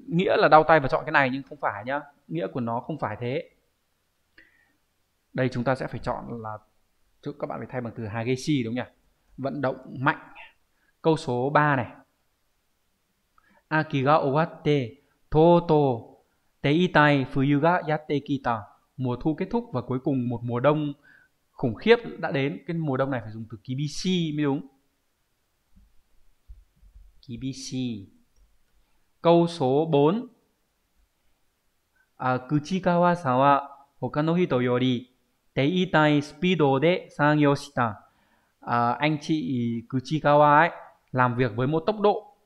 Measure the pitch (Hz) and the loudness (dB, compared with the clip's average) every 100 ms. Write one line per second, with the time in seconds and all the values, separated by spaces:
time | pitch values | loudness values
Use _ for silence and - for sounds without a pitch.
0 | - 165 196 220 175 156 156 160 135 156 | -4 0 2 4 4 4 4 2 2 -4
1 | 139 151 131 131 135 151 147 101 113 143 | -2 0 0 -2 -10 -8 -8 -8 -6 -8
2 | 151 _ _ 160 185 156 117 117 - 151 | -8 _ _ -8 -6 -6 -6 -6 -8 -8
3 | 120 104 120 139 - _ _ _ _ _ | -8 -6 -6 -6 -10 _ _ _ _ _
4 | _ _ _ _ _ _ _ _ _ _ | _ _ _ _ _ _ _ _ _ _
5 | _ _ _ - 131 120 120 131 156 123 | _ _ _ -4 -4 -2 -4 -4 -6 -8
6 | - - 131 120 110 107 - _ _ _ | -8 -8 -10 -12 -12 -14 -18 _ _ _
7 | _ _ - 147 147 147 117 131 120 113 | _ _ -14 -10 -10 -10 -10 -8 -8 -10
8 | 110 113 113 131 - 147 113 123 113 _ | -8 -6 -4 -2 0 -2 -2 -6 -8 _
9 | _ _ _ - 131 143 131 131 - - | _ _ _ -10 -8 -4 -4 -4 -10 -2
10 | 135 156 - - - _ _ _ _ _ | -2 -2 -8 -20 -20 _ _ _ _ _
11 | 165 156 - 123 131 147 151 135 110 - | 0 0 -2 -2 0 2 2 2 -2 -10
12 | _ _ _ _ _ _ _ _ _ _ | _ _ _ _ _ _ _ _ _ _
13 | _ _ _ _ _ _ _ 156 156 139 | _ _ _ _ _ _ _ -2 0 0
14 | 131 156 143 143 165 - 147 147 117 - | 2 2 2 0 -2 -2 0 0 -2 -10
15 | _ _ _ 151 165 175 170 151 143 117 | _ _ _ 4 6 6 4 2 2 0
16 | - - _ _ _ _ 139 156 180 165 | -6 -20 _ _ _ _ 0 2 4 4
17 | 147 143 131 139 135 143 160 180 151 151 | 6 4 0 0 2 4 4 2 0 -4
18 | - 143 139 135 127 113 101 _ _ - | -2 -4 -2 -4 -2 -4 -6 _ _ -6
19 | 127 123 160 151 185 233 240 131 117 131 | -4 -2 -4 -4 -4 -4 -4 -6 -4 -4
20 | 139 135 120 120 120 120 135 156 147 143 | -2 -2 -2 -4 -4 0 2 2 -2 -8
21 | _ _ _ _ _ - 131 104 214 233 | _ _ _ _ _ -6 -4 0 4 4
22 | - - 160 143 139 180 - 170 156 131 | 2 -10 -6 -2 -4 -4 -8 -6 -4 -2
23 | 139 131 107 110 110 110 - 127 147 - | -2 -4 -8 -14 -14 -16 -10 -8 -6 -6
24 | 185 185 160 147 147 139 - _ _ _ | -2 -2 -2 -2 -2 -2 -6 _ _ _
25 | _ _ _ _ _ _ _ _ _ _ | _ _ _ _ _ _ _ _ _ _
26 | _ _ _ _ - - _ _ - - | _ _ _ _ -20 -20 _ _ -20 -20
27 | - _ - 117 131 131 - 127 127 110 | -20 _ -16 -10 -10 -10 -10 -6 -6 -6
28 | 98 _ _ _ _ _ _ _ _ _ | -12 _ _ _ _ _ _ _ _ _
29 | _ _ 165 170 170 170 131 139 160 143 | _ _ 2 4 2 0 0 0 2 4
30 | 147 208 254 _ _ _ _ _ _ _ | 4 2 -6 _ _ _ _ _ _ _
31 | _ _ _ _ _ _ _ _ _ _ | _ _ _ _ _ _ _ _ _ _
32 | _ _ 131 127 - 151 147 185 180 175 | _ _ -2 -2 0 -2 0 -2 0 2
33 | 175 170 147 123 139 139 - - _ _ | 2 2 0 4 4 4 0 -14 _ _
34 | 127 147 156 170 175 131 123 123 127 123 | -6 -2 0 0 0 0 0 2 0 0
35 | - _ _ _ _ - 139 180 180 160 | -6 _ _ _ _ -2 0 0 0 2
36 | 151 147 143 - 180 180 147 135 156 185 | 4 2 0 -2 0 2 4 4 2 0
37 | - - 147 151 143 139 - - 120 101 | -4 -2 2 4 4 2 -2 -4 -4 -4
38 | - _ _ _ _ _ - 120 120 123 | -16 _ _ _ _ _ -4 0 0 0
39 | 147 151 - 160 151 127 117 117 113 131 | -2 -2 -2 -4 -2 -4 -2 -4 -6 -6
40 | - 156 147 147 147 147 165 - - _ | -4 -2 4 6 6 6 4 0 -16 _
41 | _ 127 123 120 127 107 127 160 165 214 | _ 0 0 0 -2 -2 -2 0 -2 0
42 | 202 190 - _ | 0 0 -6 _